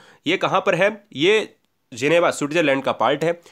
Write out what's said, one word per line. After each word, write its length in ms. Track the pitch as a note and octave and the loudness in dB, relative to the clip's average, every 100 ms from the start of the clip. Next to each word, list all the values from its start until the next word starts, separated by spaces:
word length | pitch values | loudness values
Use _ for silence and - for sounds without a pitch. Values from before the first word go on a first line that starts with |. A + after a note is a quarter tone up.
| - _ - | -20 _ -4
ये 100 | F#3 | -2
कहाँ 240 | D#3 F#3 | 0 0
पर 140 | G3 | 0
है? 160 | E3+ G3+ G#3+ _ | 2 0 -2 _
ये 440 | B2+ E3+ G#3+ - _ _ _ - | -2 2 2 0 _ _ _ -18
जिनेवा, 380 | A2+ C#3+ E3+ E3 | -4 2 2 2
स्विट्जरलैंड 520 | - C#3+ E3 D3 C3+ | 0 -2 0 0 0
का 80 | C3 | -2
पार्ट 320 | - A2+ D3 | 0 0 0
है। 160 | E3 E3+ - | -2 -4 -10